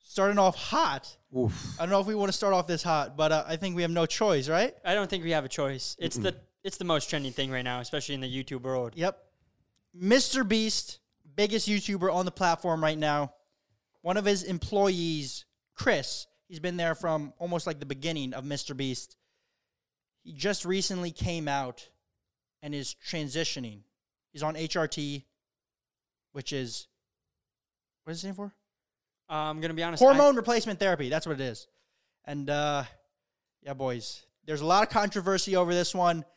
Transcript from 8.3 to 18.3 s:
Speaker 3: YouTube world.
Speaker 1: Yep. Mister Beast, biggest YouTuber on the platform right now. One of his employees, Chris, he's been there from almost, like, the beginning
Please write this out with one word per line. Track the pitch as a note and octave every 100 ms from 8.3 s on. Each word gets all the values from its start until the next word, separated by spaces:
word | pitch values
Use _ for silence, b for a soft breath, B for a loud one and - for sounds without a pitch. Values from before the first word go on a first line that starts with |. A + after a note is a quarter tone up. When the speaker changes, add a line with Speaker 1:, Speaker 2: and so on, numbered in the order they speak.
| C3
Speaker 3:
YouTube | C3 C3
world. | B2+ C3 A#2+ E3+
Speaker 1:
Yep. | F3 - _ _ _ _ _ _ _
Mister | F3 F#3 B3+ B3+ C4
Beast, | G#3+ A3 A3 - - - _ _ _ C#3+
biggest | G#3 G#3+ -
YouTuber | G#3 - G3 F#3
on | F3
the | F#3
platform | - F#3 E3+ F3+ D#3+
right | D#3 D#3
now. | D3+ D3 C#3+ - _ _ _ _ _ _
One | E3+ F#3+
of |
his | G3+ G3+
employees, | F3 F3+ - G3+ G3 F#3 E3+ D#3 C3+ - - _ _
Chris, | - - F3+ C3 - - _ _
he's | E3+
been | F3 F3
there | E3+
from | D#3+ E3+ D#3 D3 -
almost, | F3 F3 F3
like, | D3+
the | C#3+
beginning | C3+ D#3 D#3+ C3+